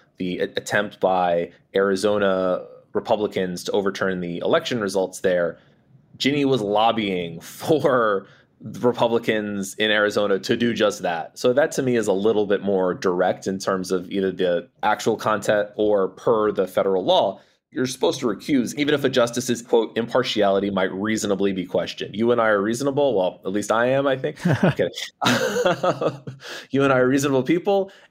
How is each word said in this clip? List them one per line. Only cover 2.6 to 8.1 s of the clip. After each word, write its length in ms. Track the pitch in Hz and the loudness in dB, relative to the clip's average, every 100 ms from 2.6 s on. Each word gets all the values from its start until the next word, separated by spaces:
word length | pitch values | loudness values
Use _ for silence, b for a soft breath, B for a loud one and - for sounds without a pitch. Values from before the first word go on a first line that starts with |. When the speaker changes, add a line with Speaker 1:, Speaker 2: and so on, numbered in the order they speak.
| - - _ | -6 -20 _
Speaker 1:
Republicans 720 | 104 - 110 104 101 92 87 | -6 0 0 0 -2 -4 -6
to 80 | - | -4
overturn 480 | 104 98 - 95 92 | -2 -2 -2 -2 -2
the 180 | 87 85 | -6 -4
election 420 | 95 147 - 123 | 0 0 -2 -4
results 400 | 101 95 95 - | -2 -2 -2 -2
there, 380 | 110 90 85 - b b b - _ - | 0 0 0 -4 b b b -20 _ -4
Ginny 260 | 131 147 | 0 2
was 160 | 139 131 | 2 0
lobbying 800 | 101 104 117 113 101 92 85 82 | 0 2 2 2 -2 -4 -6 -10
<laughs> 0 | |
for 840 | - - - 156 147 127 110 | -16 -8 0 2 4 2 2